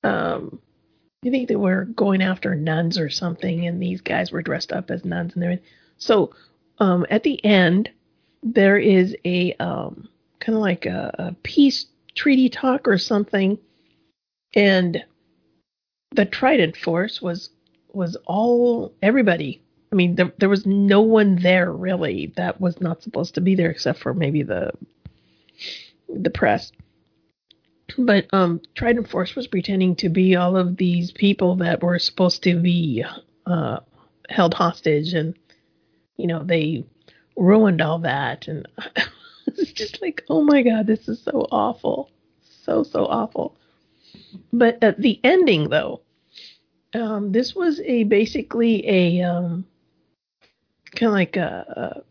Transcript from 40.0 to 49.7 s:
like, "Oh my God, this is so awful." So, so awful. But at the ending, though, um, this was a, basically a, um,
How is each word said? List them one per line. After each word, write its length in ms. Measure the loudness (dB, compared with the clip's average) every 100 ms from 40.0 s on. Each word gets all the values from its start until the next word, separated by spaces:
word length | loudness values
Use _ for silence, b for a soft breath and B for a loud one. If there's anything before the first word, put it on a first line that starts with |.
like, 220 | -8 -8 _
"Oh 120 | 2
my 200 | 4 4
God, 260 | 4 2 0
this 220 | -2 -2
is 120 | -8
so 260 | -4 -4 -2
awful." 600 | 0 -2 -2 -4 -4 -8 _ _ _ _ _
So, 200 | -4 -2
so 220 | -2 -2 -2
awful. 520 | -2 -4 -6 -8 _ B B B B B B B B _
But 280 | 2 2 4
at 160 | 2 4
the 200 | 0 2
ending, 460 | 2 4 4 2 2
though, 320 | -2 -2 -10 _ _ _ B B B _ _ _
um, 380 | -6 -4 -4 0
this 240 | 0 0 -2
was 240 | -2 -2
a, 220 | -2 0
basically 840 | 4 2 2 -2 -6 0 2 2 2
a, 340 | 2 2 2
um, 420 | 0 -2 -4 -6 -10